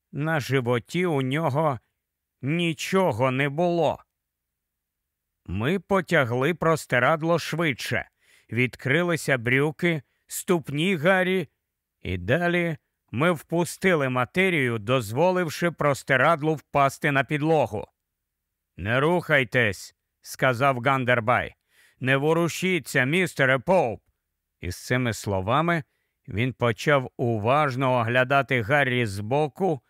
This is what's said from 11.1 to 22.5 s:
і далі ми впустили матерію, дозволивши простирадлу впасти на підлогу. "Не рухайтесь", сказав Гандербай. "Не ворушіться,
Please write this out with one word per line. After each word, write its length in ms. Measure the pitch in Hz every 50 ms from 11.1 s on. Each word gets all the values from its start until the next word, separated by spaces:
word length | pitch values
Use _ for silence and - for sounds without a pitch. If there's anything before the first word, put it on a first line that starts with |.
| 196 185 185 180 185 190 151 - _ _ _ _ _ _ _ _ _ _
і 160 | _ - 92 90
далі 580 | 87 95 127 170 175 175 170 175 170 170 156 - _ _ _ _ _ _
ми 220 | - 113 156 180
впустили 760 | 180 143 - _ 165 170 175 - - - - 196 175 151 139 131
матерію, 680 | 127 127 123 - - 180 190 190 175 156 131 120 117 110
дозволивши 920 | 101 107 131 135 113 98 113 135 170 185 185 180 180 151 - - 175 175
простирадлу 840 | - - 147 147 135 - - - 139 127 127 156 170 143 143 156 160
впасти 580 | 143 - _ - 143 139 135 - - - 151
на 120 | 139 135 135
підлогу. 640 | - 156 143 143 160 165 151 123 107 104 104 - - _ _ _ _ _ _ _ _ _ _ _ _ _ _ _ _ _ -
"Не 220 | 87 104 120 131
рухайтесь", 920 | 143 160 180 175 160 - 156 139 127 107 - 127 120 104 95 - - - _ _ _ _ _ _
сказав 600 | _ - - - 143 131 127 110 139 139 135 123
Гандербай. 720 | 117 139 135 131 127 120 123 120 110 117 120 104 82 - - _ _ _ _ _ _ _ _ _
"Не 160 | 131 127 135
ворушіться, 880 | 139 139 156 165 165 170 156